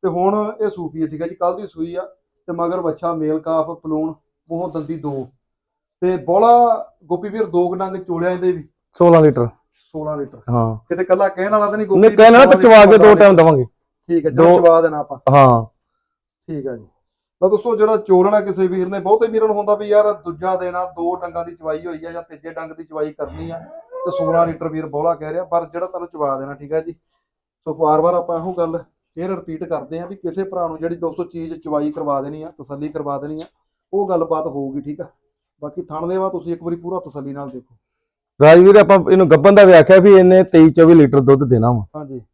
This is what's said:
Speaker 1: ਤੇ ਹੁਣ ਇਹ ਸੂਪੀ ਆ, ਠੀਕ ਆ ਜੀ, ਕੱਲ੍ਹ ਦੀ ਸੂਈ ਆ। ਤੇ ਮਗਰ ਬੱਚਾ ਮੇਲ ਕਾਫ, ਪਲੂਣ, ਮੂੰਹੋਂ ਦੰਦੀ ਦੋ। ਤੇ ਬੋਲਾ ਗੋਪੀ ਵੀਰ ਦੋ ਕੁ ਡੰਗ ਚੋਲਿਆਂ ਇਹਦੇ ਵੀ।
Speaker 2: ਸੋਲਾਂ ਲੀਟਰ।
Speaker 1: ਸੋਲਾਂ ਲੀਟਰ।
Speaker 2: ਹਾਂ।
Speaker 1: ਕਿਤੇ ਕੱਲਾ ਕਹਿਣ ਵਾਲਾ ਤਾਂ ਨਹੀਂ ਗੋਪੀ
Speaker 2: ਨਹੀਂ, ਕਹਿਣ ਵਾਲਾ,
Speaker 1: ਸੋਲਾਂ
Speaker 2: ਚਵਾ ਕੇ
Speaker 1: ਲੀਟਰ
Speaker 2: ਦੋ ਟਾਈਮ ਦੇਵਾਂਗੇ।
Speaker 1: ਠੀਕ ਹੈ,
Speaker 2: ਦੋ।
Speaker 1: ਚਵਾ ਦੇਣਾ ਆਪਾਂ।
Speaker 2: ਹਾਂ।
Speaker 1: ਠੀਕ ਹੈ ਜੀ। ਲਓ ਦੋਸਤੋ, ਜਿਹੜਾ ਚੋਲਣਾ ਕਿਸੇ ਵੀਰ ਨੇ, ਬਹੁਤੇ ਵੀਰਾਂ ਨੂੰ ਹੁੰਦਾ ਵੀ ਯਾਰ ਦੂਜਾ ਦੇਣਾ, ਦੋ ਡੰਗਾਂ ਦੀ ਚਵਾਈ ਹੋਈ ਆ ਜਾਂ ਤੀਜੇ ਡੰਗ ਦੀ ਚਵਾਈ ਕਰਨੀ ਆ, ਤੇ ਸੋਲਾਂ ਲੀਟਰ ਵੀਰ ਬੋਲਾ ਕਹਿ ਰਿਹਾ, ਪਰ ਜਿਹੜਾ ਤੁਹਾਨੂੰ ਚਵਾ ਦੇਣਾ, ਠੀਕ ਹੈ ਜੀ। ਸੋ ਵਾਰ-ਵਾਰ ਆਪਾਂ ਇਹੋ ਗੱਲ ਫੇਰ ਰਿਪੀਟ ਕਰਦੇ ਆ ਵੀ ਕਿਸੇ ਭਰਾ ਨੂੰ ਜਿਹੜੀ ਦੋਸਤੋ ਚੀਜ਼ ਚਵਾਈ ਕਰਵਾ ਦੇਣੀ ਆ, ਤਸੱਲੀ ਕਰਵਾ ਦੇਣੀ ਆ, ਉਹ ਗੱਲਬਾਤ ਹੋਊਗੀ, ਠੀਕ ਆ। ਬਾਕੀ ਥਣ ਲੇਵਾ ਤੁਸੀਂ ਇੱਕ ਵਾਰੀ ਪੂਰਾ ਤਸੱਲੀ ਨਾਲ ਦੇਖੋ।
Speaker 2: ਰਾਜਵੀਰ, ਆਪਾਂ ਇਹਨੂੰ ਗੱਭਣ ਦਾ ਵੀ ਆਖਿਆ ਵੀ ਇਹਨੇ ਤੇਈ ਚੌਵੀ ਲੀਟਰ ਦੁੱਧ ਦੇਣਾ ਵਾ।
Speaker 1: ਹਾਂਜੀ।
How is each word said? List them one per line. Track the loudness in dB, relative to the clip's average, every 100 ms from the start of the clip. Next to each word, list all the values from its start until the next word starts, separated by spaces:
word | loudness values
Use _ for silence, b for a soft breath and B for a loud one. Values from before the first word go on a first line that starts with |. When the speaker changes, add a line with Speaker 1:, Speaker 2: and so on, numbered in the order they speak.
Speaker 1:
ਤੇ | -6
ਹੁਣ | -4 -2 -2 -6 -6
ਇਹ | -8
ਸੂਪੀ | -8 -14 -8
ਆ, | -10
ਠੀਕ | -8
ਆ | -14
ਜੀ, |
ਕੱਲ੍ਹ | -6 -6 -6
ਦੀ | -14
ਸੂਈ | -14 -12
ਆ। | -12 -16 _ _ _ -14
ਤੇ |
ਮਗਰ | -8 -6 -6
ਬੱਚਾ | -8 -8 -8
ਮੇਲ | -6 -6 -8
ਕਾਫ, | -6 -6 -6
ਪਲੂਣ, | -10 -10 -8 -8 -12 _ _ _
ਮੂੰਹੋਂ | -12 -10
ਦੰਦੀ | -10 -12 -12
ਦੋ। | -10 -12 -14 _ _ _ _ _ _ _
ਤੇ | -6 -6
ਬੋਲਾ | -4 0 2 4 2 -2 -8 _
ਗੋਪੀ | _ -10 -8
ਵੀਰ | -8
ਦੋ | -4 -4 -4
ਕੁ |
ਡੰਗ | -6 -10 -12
ਚੋਲਿਆਂ | -10 -6 -6
ਇਹਦੇ | -4 -4
ਵੀ। | -6 -10 _ _ _
Speaker 2:
ਸੋਲਾਂ | 2 4
ਲੀਟਰ। | 4 0 -6 _ _
Speaker 1:
ਸੋਲਾਂ | _ _ -14 -10 -10
ਲੀਟਰ। | -12 -16 -8
Speaker 2:
ਹਾਂ। | -4 -4 -8
Speaker 1:
ਕਿਤੇ | _ -8
ਕੱਲਾ | -2 -2 -2
ਕਹਿਣ | -4 -4
ਵਾਲਾ | -2 -2
ਤਾਂ | -4
ਨਹੀਂ | -2
ਗੋਪੀ | 2
Speaker 2:
ਨਹੀਂ, | 4
ਕਹਿਣ | 6 8
ਵਾਲਾ, | 8
Speaker 1:
ਸੋਲਾਂ | 6 6
Speaker 2:
ਚਵਾ | 8 8
ਕੇ | 8
Speaker 1:
ਲੀਟਰ | 8
Speaker 2:
ਦੋ | 6
ਟਾਈਮ | 8 6 6
ਦੇਵਾਂਗੇ। | 4 2 -2 _ _ _ _
Speaker 1:
ਠੀਕ | -4 -2
ਹੈ, |
Speaker 2:
ਦੋ। | 2 4 6
Speaker 1:
ਚਵਾ | 6 4
ਦੇਣਾ | 2 -4
ਆਪਾਂ। | -12 -8 2
Speaker 2:
ਹਾਂ। | 4 4 2 -2 _ _ _ _ _ _ _ -16
Speaker 1:
ਠੀਕ | -14 -12
ਹੈ | -14
ਜੀ। | _ _ _ _ _ _
ਲਓ | -4
ਦੋਸਤੋ, | -2 -4 -2
ਜਿਹੜਾ | -2 -2
ਚੋਲਣਾ | 0 0 2 0
ਕਿਸੇ | -4 -4 -4
ਵੀਰ | -4 -6
ਨੇ, | -8
ਬਹੁਤੇ | -2 -2 0
ਵੀਰਾਂ | -2 -2
ਨੂੰ | -4
ਹੁੰਦਾ | -4
ਵੀ | -4 0
ਯਾਰ | 0 0
ਦੂਜਾ | -4 -12 -10 -6 -6
ਦੇਣਾ, | -8 -10
ਦੋ | -12 -8 -8 -8
ਡੰਗਾਂ | -10 -12
ਦੀ | -14
ਚਵਾਈ | -12 -10 -10 -10
ਹੋਈ | -16
ਆ | -16
ਜਾਂ | -16
ਤੀਜੇ | -18 -20 -18
ਡੰਗ | -18 -18
ਦੀ | -20
ਚਵਾਈ | -18 -12 -12
ਕਰਨੀ | -10 -16 -14 -16
ਆ, | -16 -18 -20 _
ਤੇ | -12 -10
ਸੋਲਾਂ | -6 -4 -2 -2
ਲੀਟਰ | -6 -12
ਵੀਰ | -12 -12
ਬੋਲਾ | -8 -6
ਕਹਿ | -8 -10
ਰਿਹਾ, | -12
ਪਰ | -8 -8
ਜਿਹੜਾ | -8 -12 -12
ਤੁਹਾਨੂੰ | -12 -16
ਚਵਾ | -10 -8 -8
ਦੇਣਾ, | -12
ਠੀਕ | -18 -10
ਹੈ | -10
ਜੀ। | -10 -18 _ _ _ _ _ _ -16
ਸੋ |
ਵਾਰ-ਵਾਰ | -6 -2 0 0
ਆਪਾਂ | -2 -6 -8
ਇਹੋ | -8
ਗੱਲ | -8 -8 -8 -14 _ _
ਫੇਰ | -14 -12
ਰਿਪੀਟ | -12 -12 -14
ਕਰਦੇ | -10 -10 -10 -14
ਆ | -14
ਵੀ | -14
ਕਿਸੇ | -12 -10
ਭਰਾ | -10 -8 -8
ਨੂੰ | -8
ਜਿਹੜੀ | -10 -8
ਦੋਸਤੋ | -10 -10
ਚੀਜ਼ | -12 -12 -14
ਚਵਾਈ | -14 -8 -6 -6
ਕਰਵਾ | -8 -8 -8
ਦੇਣੀ | -8 -16
ਆ, | -18
ਤਸੱਲੀ | _ -20 -14 -12
ਕਰਵਾ | -12 -10 -10
ਦੇਣੀ | -12 -14
ਆ, | -16 _ _ _ _
ਉਹ | -8 -6
ਗੱਲਬਾਤ | -6 -4 -6 -8
ਹੋਊਗੀ, | -10 -12 -12
ਠੀਕ | -14 -16
ਆ। | -18 _ _ _ _ _
ਬਾਕੀ | -16 -16
ਥਣ | -14 -12 -8
ਲੇਵਾ | -6 -6
ਤੁਸੀਂ | -8 -12
ਇੱਕ | -12
ਵਾਰੀ | -10 -12
ਪੂਰਾ | -10 -12
ਤਸੱਲੀ | -12 -16 -16
ਨਾਲ | -14 -16
ਦੇਖੋ। | -18 _ _ _ _ _ _ _ _
Speaker 2:
ਰਾਜਵੀਰ, | 6 8 8 6
ਆਪਾਂ | 6 4 4
ਇਹਨੂੰ | 2 4
ਗੱਭਣ | 4 6
ਦਾ | 6
ਵੀ | 8
ਆਖਿਆ | 8 8 6
ਵੀ | 8
ਇਹਨੇ | 6 6 4
ਤੇਈ | 4 4 4
ਚੌਵੀ | 6 6
ਲੀਟਰ | 6 4 2
ਦੁੱਧ | 2 2
ਦੇਣਾ | 2 0 0
ਵਾ। | -2 -8 -16
Speaker 1:
ਹਾਂਜੀ। | -16 -18 _